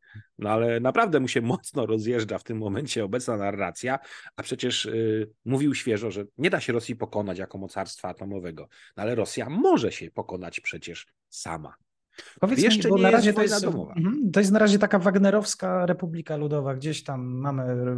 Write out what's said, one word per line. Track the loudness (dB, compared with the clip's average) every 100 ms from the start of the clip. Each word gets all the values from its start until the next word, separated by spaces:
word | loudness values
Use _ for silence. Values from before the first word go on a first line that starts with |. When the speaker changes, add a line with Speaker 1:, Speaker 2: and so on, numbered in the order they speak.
| _ -20 -20 -8
Speaker 1:
No | -2
ale | 0 2 2
naprawdę | 2 2 2 2
mu | 2
się | 0
mocno | 0 -2 -4 -4 -2
rozjeżdża | 0 0 -2 -2 -6
w |
tym | -6 -6
momencie | -4 -4 -4 -4
obecna | -2 -4 -4 -2
narracja, | -2 -2 -4 -4 -4 -4 -6 -18 -18 -14
a |
przecież, | -8 -4 -2 -2 -2
y, | -2 0 0 -4 _
mówił | -4 0 0
świeżo, | 0 0 -2 -2
że | -6 -10 -4
nie | -2
da | 0
się | 0
Rosji | -2 -4 -6
pokonać | -6 -4 -4 -6
jako | -8 -10
mocarstwa | -10 -8 -10 -8 -12
atomowego, | -10 -10 -8 -10 -12 -16 -20 -20 -6
no |
ale | -2
Rosja | -2 -2 -4 -4
może | 0 4 4 2
się | -4 -8
pokonać | -10 -8 -10 -10 -10
przecież | -10 -10 -12 -14 -16 _ _
sama. | -14 -10 -10 -10 -18 _ _ _ -20 -20 -2
Speaker 2:
Powiedz | 2 4
mi, |
Speaker 1:
Jeszcze | 6 6 4
Speaker 2:
bo | 6
Speaker 1:
nie |
Speaker 2:
na | 6
Speaker 1:
jest | 8
Speaker 2:
razie | 6
to | 4
Speaker 1:
wojna | 2
Speaker 2:
jest, | 2
Speaker 1:
domowa. | 0 -2 -4
Speaker 2:
mhm, | -2 0 2 2
to | 4
jest | 4
na | 6
razie | 6 6
taka | 4 4
wagnerowska | 4 4 4 4 0 -4 -2 0 0
Republika | 0 -2 -6 -6 -4
Ludowa, | 0 0 -2
gdzieś | -4 -4 -6
tam | -6 -6 -4
mamy | -4 -2 -2 -2 0 0